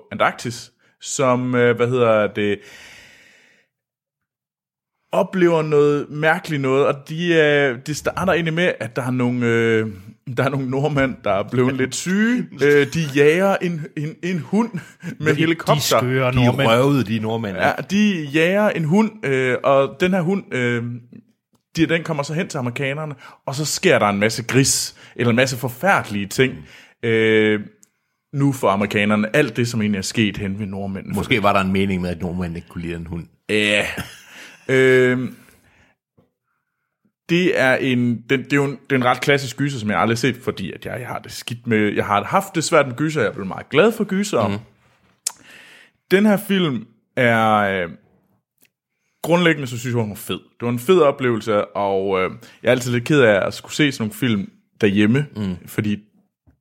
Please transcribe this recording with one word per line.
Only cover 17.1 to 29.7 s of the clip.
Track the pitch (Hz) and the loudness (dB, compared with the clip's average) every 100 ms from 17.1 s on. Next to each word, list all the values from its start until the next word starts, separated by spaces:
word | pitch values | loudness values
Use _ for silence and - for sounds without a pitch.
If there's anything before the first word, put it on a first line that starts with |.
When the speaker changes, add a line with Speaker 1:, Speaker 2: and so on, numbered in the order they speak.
| 113 | -2
Speaker 2:
nordmænd, | 110 113 107 92 | -2 -4 -6 -2
Speaker 1:
Ja, | 117 | -2
Speaker 2:
ikke? | - - | -2 -2
Speaker 1:
de | 196 208 180 147 | 2 2 0 -2
jager | 147 165 202 214 | 0 2 2 0
en | - | 0
hund, | 151 190 220 220 139 | 0 2 2 -2 -2
øh, | 131 131 123 | 0 0 0
og | 131 139 135 110 | 2 2 2 0
den | 180 | 0
her | 190 | 0
hund, | 165 196 - 127 | 0 -2 -4 -4
øh, | 123 120 120 120 120 - _ _ _ _ _ - | -2 -2 -6 -10 -16 -20 _ _ _ _ _ -2
de, | 156 | 0
den | 165 | 0
kommer | 156 151 | -2 -6
så | 143 | -4
hen | 156 185 | -6 -6
til | 151 | -6
amerikanerne, | 123 120 135 143 156 127 - - - | -6 -6 -6 -6 -10 -12 -18 -14 -10
og | 135 | -6
så | 151 | -6
sker | - 185 123 | 0 2 4
der | 104 | 4
en | 101 | 2
masse | 107 113 | 0 -2
gris, | 117 123 135 - - - - - | 0 2 2 0 -4 -12 -20 -4
eller | 120 | 0
en | 117 | 2
masse | 131 127 | 0 -2
forfærdelige | 131 - 185 170 110 101 98 | -8 -4 0 0 0 -6 -6
ting. | - 131 | 0 0
Speaker 2:
Mm. | 80 - - - _ 117 | 0 -16 -20 -20 _ -2
Speaker 1:
Øh, | 113 110 110 107 107 101 _ _ _ _ _ _ | 2 4 4 4 0 -4 _ _ _ _ _ _
nu | 143 139 | -2 0
får | 127 110 | 2 0
amerikanerne | 98 104 107 104 107 107 147 | 0 0 0 0 0 0 0
alt | 143 107 | 0 -2
det, | |
som | 120 | -4